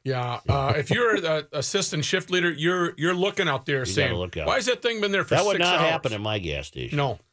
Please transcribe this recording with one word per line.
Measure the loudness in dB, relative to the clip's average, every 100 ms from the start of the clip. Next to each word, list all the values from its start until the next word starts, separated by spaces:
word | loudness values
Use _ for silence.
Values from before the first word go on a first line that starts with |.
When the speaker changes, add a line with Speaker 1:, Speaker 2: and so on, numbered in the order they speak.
Speaker 1:
Yeah, | -6 -4 -4 -6 0
uh, | 0 2 0
if | 0
you're | 2 2 2
the | 0 -2 -2
assistant | -6 -2 0 0 -2
shift | 0 -2 0
leader, | 0 0
you're, | 0 0 2 -2 0
you're | 0
looking | 2 0 0 0
out | 0 -2
there | -2
Speaker 2:
You |
gotta | 0
Speaker 1:
saying, | 0 0
Speaker 2:
look | 0 -4 -2
out. | 0
Speaker 1:
"Why |
has | 0 2
that | 0
thing | 0 0
been | 0
there | 0
for | 2
Speaker 2:
That | 2
would | 4 4
Speaker 1:
six | 2
Speaker 2:
not | 4
Speaker 1:
hours?" | 2
Speaker 2:
happen | 2 -2
at | -2
my | -2 -2
gas | -2 -6 -6
station. | -8 -4 -2
Speaker 1:
No, | -2 -4 _